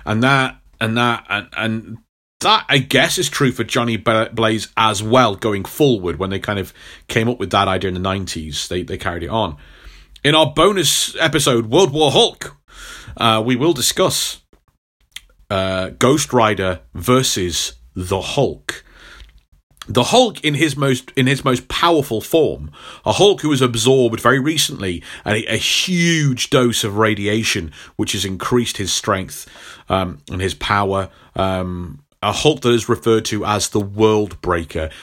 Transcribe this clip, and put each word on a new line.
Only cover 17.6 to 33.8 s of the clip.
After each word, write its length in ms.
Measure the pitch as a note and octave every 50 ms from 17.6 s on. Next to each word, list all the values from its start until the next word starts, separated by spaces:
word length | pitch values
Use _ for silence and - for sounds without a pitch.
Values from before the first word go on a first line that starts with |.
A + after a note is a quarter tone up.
| - - - - - - -
the 260 | F#2 F2+ F2+ G2 F#2+
Hulk. 640 | F2+ - - C#3+ C3 F#2 C#2+ - - - - - - _ - - - - - - - - _ - _ _ _ _ _ _ _ - - -
The 160 | G#2 A#2+ B2
Hulk 380 | - - B3 B3+ G#3+ - - -
in 100 | D3+ D3
his 220 | C3+ E3 D3+ C#3
most, 340 | C#3+ C#3 C#3 B2+ B2 - - -
in 100 | C3+ B2+
his 180 | C3 C#3 B2+ -
most 220 | C3+ B2+ A#2+ -
powerful 540 | - - - - F3 E3+ D3+ C#3 - A2 G#2+
form, 500 | - - - D#3+ C#3+ G2+ C2 C#2 D2 D2 - - - - - - -
a 80 | -
Hulk 280 | G#2 - F3+ G#3 F#3 -
who 80 | - D3+
was 120 | D3 B2+
absorbed 600 | C3 A#2+ A2+ A2 G#2+ C3 C3+ C3+ B2 A2+ A2 G2+
very 180 | - A#2+ C3 C#3
recently 640 | B2+ D3+ E3 C#3+ - - D3 G#2+ G2+ F#2+ F2 E2 - - - - -
a, 180 | - G#2+ A2 G#2+ -
a 40 | A2+
huge 960 | A2 - - - - - F#3 F#3 E3+ E3+ E3+ E3 D#3+ D3+ C3+ B2+ - - -
dose 340 | - C3+ B2 A#2+ G#2+ - -
of 140 | G#2 G2 G#2
radiation, 760 | A2 A2 G#2+ G2+ G2+ G#2 G#2+ A2+ G#2+ - - G#2 E2 D#2 - - - - -
which 160 | - G#2+ -
has 120 | - G2+ F#2
increased 520 | G2 F#2+ F2+ - - B2 B2 A#2 - -
his 160 | - G2+ F2
strength, 520 | - - - A2 G2+ F#2+ F2+ D#2 - - - - - - - - - - - -
um, 320 | F#2 F#2+ F#2 F2+ F2 - _ -
and 100 | F#2 F2+
his 140 | F#2+ F#2 -
power, 560 | - - - G#2 G2+ G2+ G2 F#2+ G2 F#2+ - - - - _ -
um, 680 | E2+ F#2+ F#2+ F#2+ F#2 F2+ F2+ F2+ F2 F2 D#2+ C#2+ - _ _ _ -
a 100 | - G#2
Hulk 280 | G2+ - - D3+ D#3 B2
that 80 | - A#2+
is 180 | A#2+ A#2 - -
referred 360 | A#2 - - A#2 A2+ A2 G#2+
to 180 | - A2 G#2 F2+
as 240 | G2+ G#2 G2+ - -
the 120 | - G#2+